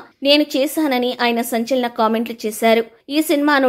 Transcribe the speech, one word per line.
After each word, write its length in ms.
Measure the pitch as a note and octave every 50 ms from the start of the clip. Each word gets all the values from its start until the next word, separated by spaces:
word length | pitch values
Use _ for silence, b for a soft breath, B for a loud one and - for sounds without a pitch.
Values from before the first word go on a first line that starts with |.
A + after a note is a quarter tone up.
| - b b - C4+
నేను 180 | C#4 D4 D4+ D4 D4 -
చేశానని 580 | C4+ C4+ D4+ - D#4+ D#4 C#4 B3+ B3 B3 B3 A#3+ - A#3+
ఆయన 160 | A#3+ A#3 A#3 A#3+ A#3+
సంచలన 360 | B3 A3+ A#3 A#3 C4+ B3+ B3 A#3 A#3+ -
కామెంట్లు 360 | A3 G#3+ A3+ A3 A#3 A3+ A3+ - -
చేశారు. 380 | G#3+ A3 - A#3 A3+ A3+ A#3 A3+ - b b b b C#4
ఈ 40 | D#4 D4+ -
సినిమాను 380 | D4+ C#4+ C#4+ D4+ D4 C4+ C4+